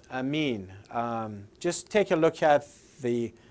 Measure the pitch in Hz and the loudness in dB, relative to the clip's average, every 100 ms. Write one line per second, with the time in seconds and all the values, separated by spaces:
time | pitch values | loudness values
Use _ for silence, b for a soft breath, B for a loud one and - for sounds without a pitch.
0 | - 127 135 151 147 107 92 101 - 117 | -12 -6 -4 -2 -2 -4 -8 -16 -10 -6
1 | 117 117 110 104 101 _ 175 170 - 214 | -4 -6 -8 -10 -16 _ -4 -4 0 0
2 | 190 165 160 - 156 147 - - - - | 2 4 2 4 4 4 2 -16 -20 -6
3 | 123 120 113 b b | -2 -2 -4 b b